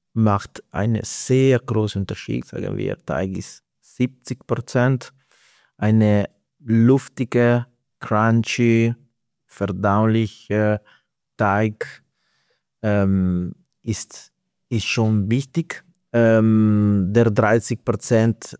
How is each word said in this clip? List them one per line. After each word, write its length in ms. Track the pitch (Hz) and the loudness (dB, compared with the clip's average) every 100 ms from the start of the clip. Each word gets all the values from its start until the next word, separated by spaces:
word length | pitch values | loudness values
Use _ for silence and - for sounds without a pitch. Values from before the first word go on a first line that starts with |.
| _ | _
macht 480 | 113 110 101 - - - | 0 0 0 -4 -16 -12
einen 300 | 80 107 110 | -6 -2 -4
sehr 540 | - - - 131 135 123 | -6 -8 -2 2 2 0
großen 440 | - 110 107 98 | 0 -2 -2 -4
Unterschied. 420 | 95 98 - 117 - | -6 -8 -8 -8 -8
Sagen 300 | - 98 101 | -10 -8 -6
wir, 220 | 98 - | -6 -8
Teig 260 | - 69 95 92 | -6 -6 -4 -6
ist 260 | - - _ _ | -12 -18 _ _
siebzig 680 | _ - 127 - - 127 - | _ -6 -6 -6 -12 -12 -6
Prozent. 680 | 117 - 127 127 127 - _ _ _ _ _ _ _ | -6 -4 0 0 0 -6 _ _ _ _ _ _ _
Eine 500 | 107 110 107 104 98 _ _ _ | 2 4 4 2 0 _ _ _
luftige, 1040 | 120 113 117 135 - - 123 120 120 120 120 _ _ _ | -2 2 4 4 0 -8 -4 0 2 0 -2 _ _ _
crunchy, 960 | - 107 113 117 110 - 120 113 113 120 _ _ _ _ _ | -4 0 2 2 0 0 2 2 2 -2 _ _ _ _ _
verdauliche 1300 | - 98 92 101 101 110 110 110 - - 104 107 107 - _ _ _ _ - | -8 -6 -2 0 2 2 2 -2 -6 -4 0 0 -2 -6 _ _ _ _ -2
Teig, 680 | 104 101 110 107 - - _ _ _ _ _ _ _ _ | 0 2 0 -4 -14 -16 _ _ _ _ _ _ _ _
ähm, 720 | 107 104 98 95 92 90 90 - _ _ | -2 0 2 2 0 -2 -4 -10 _ _
ist, 500 | 117 107 - - - _ _ _ _ | -8 -8 -10 -18 -20 _ _ _ _
ist 180 | 113 - | -6 -4
schon 440 | - 110 110 98 | -2 0 0 0
wichtig. 540 | 123 135 170 160 - - _ _ | -2 -2 -6 -6 -10 -20 _ _
Ähm, 960 | 117 113 113 110 110 107 107 104 101 92 | 2 4 4 4 4 4 2 2 2 2
der 200 | 110 113 | 2 2
dreißig 540 | 104 107 117 - 117 | 2 2 2 0 -6
Prozent, 760 | - 107 - 113 113 110 - - | -4 -6 0 2 2 -2 -10 -20